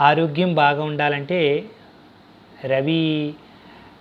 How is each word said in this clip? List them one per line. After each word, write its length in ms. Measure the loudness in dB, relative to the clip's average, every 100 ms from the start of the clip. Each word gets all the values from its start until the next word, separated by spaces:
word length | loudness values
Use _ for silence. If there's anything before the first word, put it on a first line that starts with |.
ఆరోగ్యం 520 | 2 4 0 0 0
బాగా 300 | 2 2 2
ఉండాలంటే 800 | -4 -2 -2 -2 -4 0 0 -2 -6 -18 -20 -20 -20 -20 -20 -20 -20 -10 -2
రవి 680 | -2 0 0 0 -2 -4 -10 -20 -20 -20 -20 -20 -20